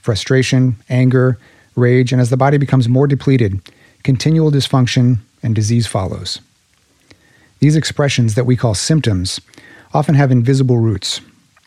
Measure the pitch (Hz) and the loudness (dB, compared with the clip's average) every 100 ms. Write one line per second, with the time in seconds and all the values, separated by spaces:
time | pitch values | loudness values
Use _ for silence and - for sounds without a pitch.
0 | - 104 - 131 127 131 127 110 - 127 | -6 -4 0 0 2 0 0 -2 -4 0
1 | 127 127 127 123 _ _ _ - 123 127 | 2 2 0 -2 _ _ _ -2 2 2
2 | 123 127 120 131 139 143 135 135 117 131 | 2 0 0 0 2 0 2 0 2 2
3 | 143 139 143 131 104 98 - _ _ _ | 0 0 0 0 0 -4 -10 _ _ _
4 | 135 123 151 160 156 143 - 135 123 131 | -4 -2 0 2 2 0 0 0 0 2
5 | 123 117 - _ 113 110 107 120 107 104 | 2 0 -6 _ -4 -2 0 -2 -2 -4
6 | 90 98 95 - _ _ _ _ _ _ | -6 -8 -10 -14 _ _ _ _ _ _
7 | _ _ _ _ _ - 143 156 - - | _ _ _ _ _ -2 2 2 0 -2
8 | 139 - 113 107 120 123 117 98 - 156 | -2 0 0 0 0 0 0 -2 0 0
9 | 117 92 92 - - - - - - 147 | 0 -2 -4 -10 -14 -20 -20 -20 -6 -4
10 | 147 143 135 127 120 135 131 120 113 95 | 0 2 2 2 2 2 2 2 0 -2
11 | - - - _ _ _ | -6 -10 -14 _ _ _